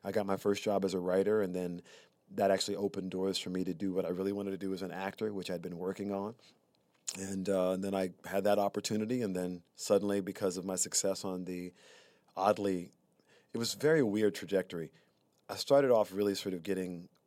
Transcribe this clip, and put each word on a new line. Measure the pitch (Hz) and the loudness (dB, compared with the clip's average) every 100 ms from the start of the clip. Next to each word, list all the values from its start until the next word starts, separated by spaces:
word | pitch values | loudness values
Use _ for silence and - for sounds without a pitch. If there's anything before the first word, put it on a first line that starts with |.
I | 98 | -4
got | 98 98 | -2 0
my | 98 | 0
first | 101 101 | 0 0
job | - 101 | 0 0
as | 95 | 0
a | 92 | 0
writer, | 90 92 98 107 | 2 2 4 2
and | 98 | 2
then | 90 90 87 - - - _ _ 98 | -2 -4 -6 -12 -20 -20 _ _ 2
that | 98 | 4
actually | 95 - 98 | 4 2 -2
opened | 101 98 92 | -2 -2 -4
doors | 92 95 92 | -2 0 -2
for | - | -2
me | 92 | -2
to | 92 | -2
do | 82 98 | -2 0
what | 92 85 | 0 0
I | |
really | 87 98 | 0 -2
wanted | 101 98 | -2 -4
to | 95 | -4
do | 95 | -4
as | 95 | -4
an | 92 | -4
actor, | 87 95 - 110 | -6 -6 -4 -4
which | 101 90 | -4 -6
I'd | 87 | -6
been | 85 85 | -6 -6
working | 92 95 101 | -6 -4 -4
on. | 98 101 117 - _ _ _ _ _ - 95 | -4 -6 -10 -20 _ _ _ _ _ -10 -8
And, | 95 98 95 | -6 -4 0
uh, | 95 92 | 2 2
and | 92 | 0
then | 98 98 | 0 0
I | 95 - - | -2 -4 -4
had | 98 | 0
that | 101 104 | 4 4
opportunity, | 101 - - 107 107 127 | 4 0 -2 -2 0 0
and | 107 | 0
then | 90 90 90 - | -2 -4 -6 -12
suddenly, | - - 101 101 101 | -12 2 4 4 0
because | 95 95 98 90 | -2 -2 -2 -2
of | |
my | 92 92 | -4 -4
success | - - 98 95 | -2 0 0 -2
on | 101 92 90 | -4 -6 -6
the, | 90 90 - - - - _ _ - | -6 -8 -14 -20 -20 -20 _ _ 2
oddly, | 98 107 101 92 87 - _ _ _ _ _ | 4 4 2 -2 -4 -14 _ _ _ _ _
it | 113 | -6
was | 117 | -4
a | 101 | 0
very | 143 160 | 4 4
weird | 117 104 107 - | 4 4 4 2
trajectory. | 90 95 90 85 78 - _ _ _ _ - | 0 0 0 -6 -8 -12 _ _ _ _ -12
I | 98 | -8
started | - 139 135 | 2 4 6
off | 117 104 | 6 4
really | 92 101 98 | 2 0 0
sort | 101 | -2
of | 92 | -4
getting | 87 92 92 87 87 _ | -2 -2 -2 -6 -12 _